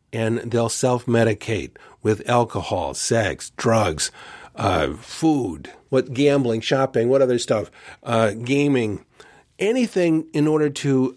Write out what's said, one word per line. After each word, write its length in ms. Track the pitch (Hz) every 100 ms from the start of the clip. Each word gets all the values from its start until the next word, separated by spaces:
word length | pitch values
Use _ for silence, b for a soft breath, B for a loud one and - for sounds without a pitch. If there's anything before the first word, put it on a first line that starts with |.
| _
and 260 | 113 110 117
they'll 300 | 117 117 113
self-medicate 1080 | - 127 123 - 117 113 104 - 107 65 - B B
with 260 | 107 107 -
alcohol, 640 | 120 113 101 - 98 73
sex, 560 | 67 - 117 98 67 - -
drugs, 540 | 120 113 101 78 - B B B B -
uh, 360 | 104 85 71
food, 760 | 76 - - 160 147 107 76 - - -
what, 240 | 131 127
gambling, 480 | 123 143 139 120 113
shopping, 480 | - 135 135 123 117
what 140 | 135
other 160 | 131 123
stuff, 320 | - 113 101 B B B
uh, 300 | 120 113 110
gaming, 720 | 104 120 143 143 131 110 95 - B B B B -
anything 680 | 196 254 233 190 170 160 156
in 160 | 156 151
order 200 | 156 151
to 480 | 147 143 135 131